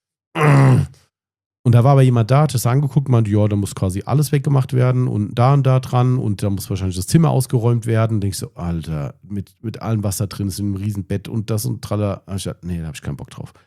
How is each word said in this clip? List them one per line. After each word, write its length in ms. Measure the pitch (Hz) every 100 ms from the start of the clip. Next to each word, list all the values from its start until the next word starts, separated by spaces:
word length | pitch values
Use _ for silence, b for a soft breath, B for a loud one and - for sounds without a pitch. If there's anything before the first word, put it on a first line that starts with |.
| _
<clears throat> 280 | _ _ -
und 1400 | 147 139 135 120 92 - _ _ _ _ _ _ 123
da 80 | 117
war 100 | 127
aber 100 | 139
jemand 280 | 131 120 110
da, 120 | 135
hat 120 | 151
das 120 | 117 120
angeguckt, 420 | 131 147 151 135
meinte, 220 | 120 104
ja, 180 | 104 104
da 80 | 101
muss 180 | 98
quasi 280 | - 95 95 -
alles 240 | 139 143
weggemacht 420 | 147 147 139 131
werden 340 | 127 127 127 127
und 260 | 110 104 117
da 180 | 123
und 120 | 143 131
da 140 | 131
dran 380 | 131 123 127 127
und 260 | 110 98
da 60 | 104
muss 200 | 95 -
wahrscheinlich 260 | 95 92 90
das 120 | -
Zimmer 220 | 170 156
ausgeräumt 560 | 131 127 123 117 120 113
werden. 340 | 110 113 110
Denk 140 | 98
ich 40 | 87
so, 160 | -
Alter, 600 | - 85 82 78 78 - -
mit, 340 | - 101 92 _
mit 220 | 110 98
allem, 220 | 104 110
was 140 | 101 -
da 80 | 98
drin 200 | - 98
ist, 120 | 104
in 60 | 101
einem 100 | 95
Riesenbett 500 | 107 101 90 101 -
und 220 | 113 107
das 160 | 107 123
und 160 | 107
tralla. 400 | - 104 104 92 -
Hab 100 | 95
ich 80 |
gesagt, 200 | 87 -
nee, 160 | 87 87
da 60 | 80
hab 80 |
ich 80 | 71
keinen 140 | - 69
Bock 140 | -
drauf. 220 | - - _